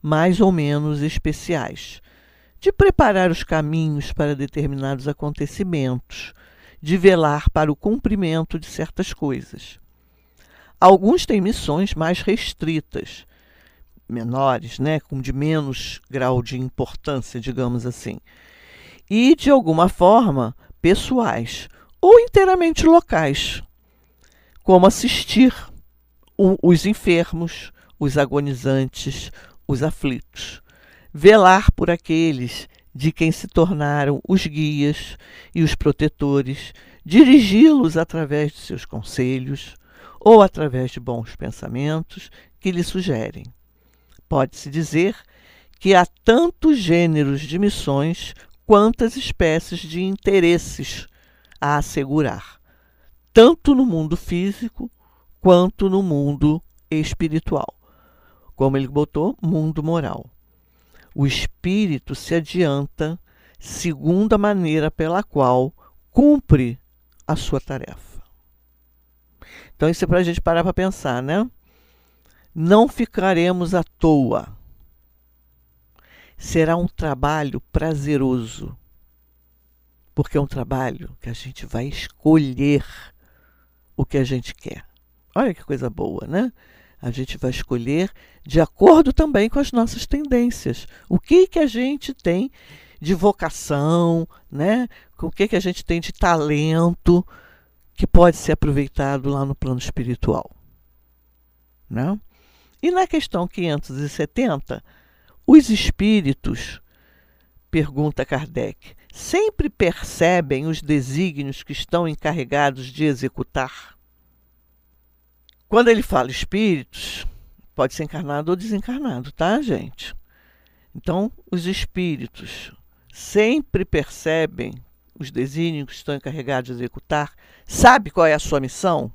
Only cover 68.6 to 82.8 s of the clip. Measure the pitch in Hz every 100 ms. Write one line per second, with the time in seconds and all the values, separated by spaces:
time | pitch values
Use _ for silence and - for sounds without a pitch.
68.6 | _ _ _ _ _ _ _ _ - -
69.6 | - - 156 170 165 175 175 170 - 170
70.6 | 170 180 185 196 143 123 131 175 247 _
71.6 | _ _ _ _ _ _ _ _ _ 165
72.6 | 165 208 247 - 233 - 190 175 170 180
73.6 | 170 180 160 _ 160 151 123 - - 101
74.6 | - - - _ _ _ _ _ _ _
75.6 | _ _ _ _ _ _ - - - 165
76.6 | 160 170 180 - 160 131 147 156 143 127
77.6 | - - 160 151 139 147 131 127 113 -
78.6 | - - _ _ _ _ _ _ _ _
79.6 | _ _ _ _ _ - 139 151 143 135
80.6 | 120 131 127 120 - - 120 117 131 -
81.6 | - 113 131 - - - 151 160 143 127
82.6 | 143 143